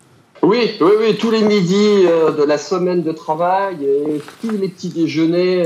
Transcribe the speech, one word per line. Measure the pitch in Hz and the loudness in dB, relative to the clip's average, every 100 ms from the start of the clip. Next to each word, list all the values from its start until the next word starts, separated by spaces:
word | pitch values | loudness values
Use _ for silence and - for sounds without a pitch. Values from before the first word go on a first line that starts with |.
| _ _ _ - | _ _ _ -2
Oui, | 165 240 220 - | 0 2 0 0
oui, | 202 214 | 2 2
oui, | 220 - | 2 0
tous | 226 | 0
les | 220 | 0
midis, | 208 208 170 196 208 202 | 2 2 2 2 2 4
euh, | 175 165 156 | 4 4 2
de | 147 | 2
la | 147 147 | 0 0
semaine | - 185 180 180 | -2 -4 -2 -2
de | 160 | -4
travail | 156 - 156 175 190 196 165 | -6 -6 -2 0 0 -2 -4
et | 139 143 151 147 - - | -2 0 -2 -6 -8 -10
tous | 226 | -6
les | 208 190 | -4 -6
petits | - 175 | -6 -8
déjeuners, | 160 151 151 160 175 185 185 | -4 -2 0 0 0 0 0